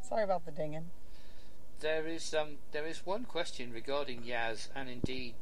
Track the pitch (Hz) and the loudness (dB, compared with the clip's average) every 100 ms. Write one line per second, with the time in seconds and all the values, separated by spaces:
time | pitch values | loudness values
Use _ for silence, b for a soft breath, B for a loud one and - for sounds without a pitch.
0 | - 226 202 180 165 156 156 156 170 - | 0 2 4 2 2 0 0 0 -2 0
1 | B B B B B B - - 151 160 | B B B B B B 0 0 2 2
2 | 156 165 - 156 151 147 - 151 156 156 | 0 0 2 2 2 0 -2 -2 -2 0
3 | - 208 247 160 170 - 123 117 110 139 | 0 0 0 0 0 0 0 0 0 0
4 | 139 120 120 120 117 110 - 139 131 123 | 0 -2 0 0 0 0 0 0 -2 -2
5 | 120 131 123 - | 0 -2 -2 -2